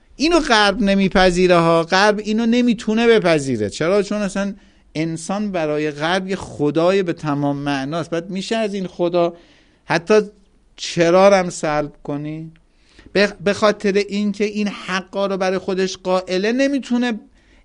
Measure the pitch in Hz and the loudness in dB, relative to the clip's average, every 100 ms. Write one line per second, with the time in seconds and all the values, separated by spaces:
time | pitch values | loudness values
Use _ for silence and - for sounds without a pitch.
0 | _ - 311 339 294 220 202 190 196 196 | _ -4 2 2 2 2 2 2 0 2
1 | 190 196 185 175 180 175 165 165 165 190 | 2 4 4 4 4 4 4 2 2 2
2 | 214 208 208 214 233 247 247 196 - 220 | 2 2 -2 -2 0 2 2 0 -2 2
3 | 233 220 170 156 135 117 101 - 156 202 | 4 4 4 0 0 -2 -2 -2 0 0
4 | 196 208 202 196 202 - _ _ _ 151 | 0 -4 -4 -4 -6 -8 _ _ _ -6
5 | 165 165 - 196 214 180 156 151 151 147 | -6 -6 -6 -6 -4 -2 -2 -2 -4 -4
6 | 156 190 190 190 - - 147 147 170 196 | -2 -2 -2 -8 -8 -2 0 2 2 2
7 | 180 165 156 143 143 143 143 139 135 165 | 0 -4 -4 -2 -2 -2 -4 -4 -4 -6
8 | 160 165 175 190 185 226 220 196 180 - | -6 -6 -6 -10 -4 -4 -2 -4 -8 -4
9 | 175 175 170 170 _ _ _ _ - 165 | 0 2 0 -4 _ _ _ _ -4 -4
10 | 165 214 202 - _ _ _ - - 170 | 4 2 2 -10 _ _ _ -14 -8 0
11 | 170 185 196 196 180 - 160 151 147 - | 4 6 8 6 2 -4 -2 -2 -4 -10
12 | - 147 147 156 160 - _ _ _ - | -8 -8 -8 -10 -14 -18 _ _ _ -20
13 | - 185 202 202 185 196 214 214 208 196 | -4 0 0 0 -4 2 0 2 0 0
14 | 202 202 208 196 214 208 202 - - 190 | -2 -2 -2 -2 -4 -2 -4 -6 -6 -6
15 | 185 190 196 190 190 190 190 185 185 - | -6 -4 -2 0 -2 -2 -4 -2 -2 -4
16 | 180 185 185 185 208 247 277 285 - 240 | -2 -2 -2 -2 0 0 0 0 -2 -2
17 | 247 220 - _ _ _ | 0 -4 -10 _ _ _